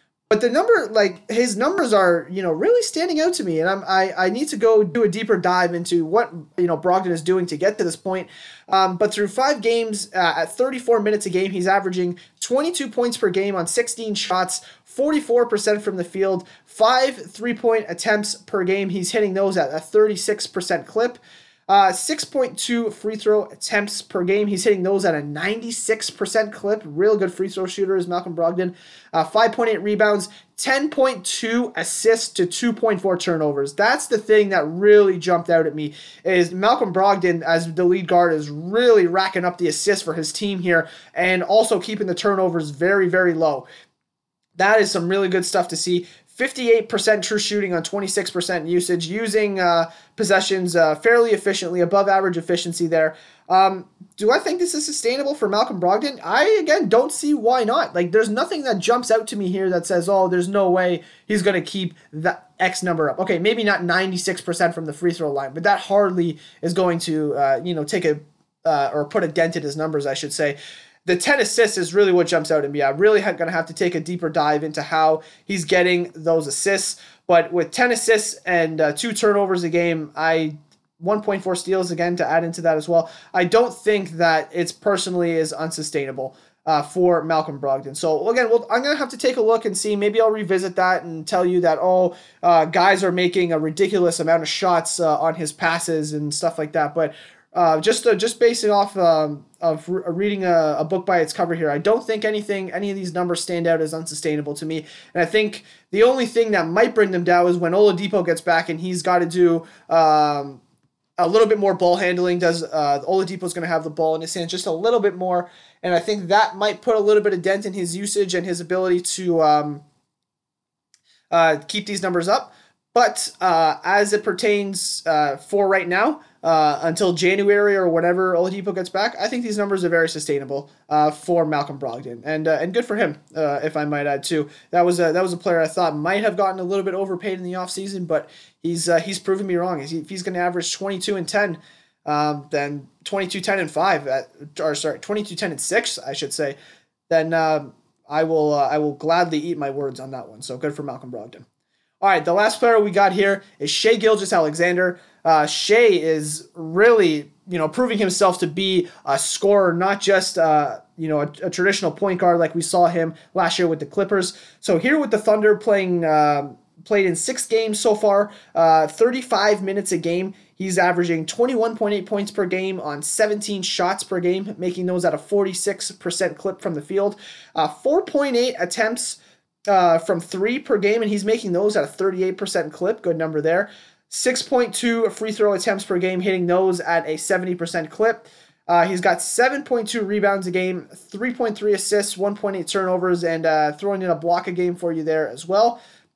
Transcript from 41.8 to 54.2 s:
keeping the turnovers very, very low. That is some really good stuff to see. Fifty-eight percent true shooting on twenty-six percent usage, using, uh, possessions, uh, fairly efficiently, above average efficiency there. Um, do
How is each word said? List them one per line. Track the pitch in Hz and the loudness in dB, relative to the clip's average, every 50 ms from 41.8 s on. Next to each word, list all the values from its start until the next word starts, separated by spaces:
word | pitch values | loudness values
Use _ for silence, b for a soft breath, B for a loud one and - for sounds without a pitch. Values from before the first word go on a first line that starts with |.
keeping | - 220 214 208 202 | -2 -4 -6 -4 -4
the | 185 175 | -4 -4
turnovers | - - 208 196 190 185 175 165 165 151 147 | -2 0 0 2 2 0 0 0 -2 -4 -6
very, | 143 139 175 185 202 196 185 175 | -4 0 0 2 2 2 2 2
very | 175 185 185 175 160 | 2 2 2 2 2
low. | 160 160 156 139 131 B B B B B B _ _ _ _ _ _ _ _ _ _ _ _ _ | 2 0 0 0 -2 B B B B B B _ _ _ _ _ _ _ _ _ _ _ _ _
That | - 190 202 220 220 | 2 4 4 6 4
is | 202 202 | 4 2
some | - 175 170 175 | 0 -2 -2 0
really | 190 196 190 | 0 0 0
good | 180 185 185 180 | 0 0 -2 -2
stuff | - - 185 175 | 0 0 0 0
to | - 165 | -2 -4
see. | 165 - 185 175 175 175 B B B B | -6 -2 0 0 -2 -2 B B B B
Fifty-eight | _ _ - 262 254 - 262 247 226 226 226 214 | _ _ -4 -4 -4 -4 -2 2 4 4 4 2
percent | - 226 202 - 220 214 202 180 | 0 -4 0 2 2 2 2 0
true | - 214 208 | -2 -2 -2
shooting | - - 208 208 202 185 180 | -2 -2 -2 -2 -2 0 -2
on | 165 | -4
twenty-six | 170 - 196 202 196 196 - 202 180 - | -4 -4 -6 -6 -6 -2 -2 -4 -4 -2
percent | - 175 175 - 180 170 151 | -4 -4 -4 -2 -4 -4 -2
usage, | 165 180 175 175 185 180 175 165 | 0 0 0 2 0 -2 -2 -2
using, | 160 196 220 226 214 196 220 208 202 190 185 | -4 -6 -4 -4 0 0 0 0 0 0 0
uh, | 180 175 170 165 165 B B B B B B | 2 2 2 2 0 B B B B B B
possessions, | - 208 170 196 190 190 - 190 185 180 175 160 | -4 0 2 2 2 2 0 0 -2 0 0 4
uh, | 170 165 156 190 | 4 4 4 2
fairly | - - 233 240 240 233 226 | 2 2 4 6 6 6 4
efficiently, | 202 190 - 202 196 - 185 165 180 180 | 2 2 0 -2 -2 -2 -4 -4 0 0
above | 170 170 202 196 196 | 0 2 2 2 4
average | 202 190 190 196 185 175 | 4 2 2 2 0 -2
efficiency | 170 170 - 175 170 - 170 170 - 175 | -2 -2 -2 -2 -2 -2 -6 -4 -4 -2
there. | 160 165 160 156 156 156 B B B B B B - | 0 2 2 2 0 -2 B B B B B B 2
Um, | 185 190 190 190 190 180 - - _ _ - - _ | 4 4 4 4 2 -4 -10 -16 _ _ -20 -20 _
do | - | 0